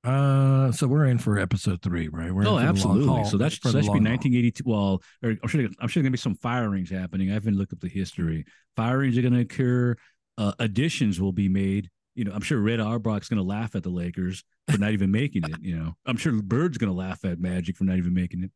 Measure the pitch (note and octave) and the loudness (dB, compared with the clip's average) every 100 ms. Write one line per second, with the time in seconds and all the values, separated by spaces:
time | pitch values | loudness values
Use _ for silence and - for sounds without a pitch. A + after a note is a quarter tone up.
0 | B2 C3+ C#3 C#3 C3+ C3+ C3+ - C3+ C#3+ | 0 2 4 6 6 6 4 2 2 4
1 | C#3+ A#2+ A2+ G2+ F2 G2 - F2+ F#2 F2 | 4 4 2 2 2 0 0 -2 -2 -2
2 | D#2+ D#2+ E2 F#2 D3 G3+ - G2 G2 F#2+ | -4 -4 -2 2 4 4 4 2 4 4
3 | C#3 G2+ G#2 G2+ C#3 - B2+ A2+ G#2 G2+ | 4 2 2 0 0 0 0 2 2 2
4 | G#2+ B2 C3+ B2 A#2+ - B2+ G#2+ G2 F#2+ | 2 0 0 2 0 -2 -2 0 2 0
5 | - _ A#2 A2 A2+ D#3 A2+ - A#2 F3+ | -4 _ -4 -4 -2 0 -2 -4 -4 0
6 | C3+ B2+ A#2 F#2+ A#2+ B2 A2 G2 F2+ F#2+ | 0 0 -2 -4 -4 -2 -2 -2 -4 -6
7 | F#2 F#2+ F#2+ G#2 G#2+ G2 F#2+ F2 F2+ G2 | -4 -2 -2 0 0 0 -2 -8 -8 -6
8 | F#2 - E2 D#2+ C#2+ _ _ - A2+ C3 | -6 -4 -4 -4 -8 _ _ -4 0 0
9 | C3+ A#2+ B2 B2 A#2+ - B2+ B2 B2 A#2 | 2 2 2 2 0 0 0 2 2 -2
10 | _ _ _ - G2+ - A2+ G2+ D#3 - | _ _ _ -2 -2 0 -2 0 0 0
11 | A2 F2 F#2+ F#2 G2 F#2+ G2 G2 F#2 _ | 0 0 -2 0 0 2 0 -2 -4 _
12 | _ - G#2 G#2 - C3+ G#2 A#2 G#2+ A2+ | _ -6 -6 -4 -2 0 0 0 -2 -2
13 | A2 G#2 - G#2+ F#2+ G#2 A2+ G2+ F2+ F2+ | -2 -4 -2 -2 -2 -4 -4 -6 -4 -4
14 | F2 E2+ F2+ F#2 _ _ - G2 G#2 G#2+ | -6 -4 -6 -6 _ _ -2 0 0 0
15 | F#2+ G#2+ C#3 F#2+ D#2+ D#2+ F#2 E2 D#2+ - | 2 2 0 -2 -4 -8 -6 -6 -6 -8
16 | - A#2 E3 A2+ G2 A#2 F3 A#2+ G#2+ F#2 | -6 -2 0 -2 0 0 0 0 -2 -2
17 | F#2 - F#2+ E2+ F2+ F2+ F2 F2+ F#2+ F#2 | -4 -4 -4 -2 -2 -2 -4 -2 0 0
18 | F2 F2+ F2+ F2+ F#2+ | 0 0 -2 -4 -8